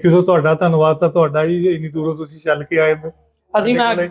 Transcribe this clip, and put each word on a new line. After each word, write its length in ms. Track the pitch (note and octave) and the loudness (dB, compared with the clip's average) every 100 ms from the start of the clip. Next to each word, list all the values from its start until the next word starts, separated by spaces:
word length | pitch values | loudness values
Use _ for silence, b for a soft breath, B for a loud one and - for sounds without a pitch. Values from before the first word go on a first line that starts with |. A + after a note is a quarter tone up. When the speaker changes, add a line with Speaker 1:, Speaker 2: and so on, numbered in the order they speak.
| F3 | 4
Speaker 1:
you 100 | F3 | 4
sir, 100 | F3+ | 4
ਤੁਹਾਡਾ 280 | E3+ D3+ | 2 2
ਧੰਨਵਾਦ 420 | D#3+ F3+ D#3+ D#3 D#3 | 0 0 2 2 2
ਤਾਂ 120 | E3 | 0
ਤੁਹਾਡਾ 360 | E3+ D#3 D3+ | 0 0 0
ਹੀ, 240 | D#3+ F3 F3+ | -2 0 -2
ਇੰਨੀ 200 | E3 D#3+ | -2 -6
ਦੂਰੋਂ 280 | D#3+ D#3 D#3 | -6 -6 -6
ਤੁਸੀਂ 240 | D3+ D#3 | -12 -8
ਚੱਲ 240 | D#3+ D3 | -4 -4
ਕੇ 140 | C#3+ E3 | -2 0
ਆਏ 160 | D#3 | 0
ਹੋ। 140 | D#3 D#3+ - _ _ _ G#3+ | 0 -6 -16 _ _ _ -2
Speaker 2:
ਅਸੀਂ, 200 | G#3 B3 | 0 0
Speaker 1:
ਸਾਡੇ 0 | |
Speaker 2:
ਮੈਂ, 160 | A#3 | 0
Speaker 1:
ਕੋਲੇ 160 | F#3+ F3 | -2 -4